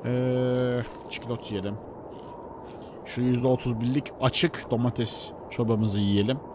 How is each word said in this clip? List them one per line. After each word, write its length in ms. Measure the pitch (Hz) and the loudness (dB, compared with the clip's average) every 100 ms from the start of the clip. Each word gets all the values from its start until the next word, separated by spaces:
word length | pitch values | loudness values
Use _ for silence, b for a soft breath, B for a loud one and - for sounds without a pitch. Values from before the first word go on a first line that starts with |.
Ee, 720 | 120 127 127 127 127 127 123 123 117 - - | 0 2 2 4 4 4 2 0 -2 -10 -10
çikolata 360 | - 117 117 - | -10 -6 -6 -4
yiyelim. 260 | 104 98 107 - - - B B B - - B B B B | -4 -4 -6 -10 -14 -14 B B B -14 -14 B B B B
Şu 160 | - 123 | -6 0
yüzde 260 | 127 123 127 | 2 4 4
otuz 340 | 127 127 113 | 4 2 0
birlik 320 | 120 139 143 - | 2 0 -2 0
açık 500 | 131 - 170 - - | 2 4 2 0 -2
domates 640 | 117 120 120 113 - - - - | 2 2 0 -2 -4 -8 -12 -8
çorbamızı 500 | - 113 110 110 101 | -2 2 4 4 4
yiyelim. 400 | 101 101 107 135 - | 4 4 4 0 -4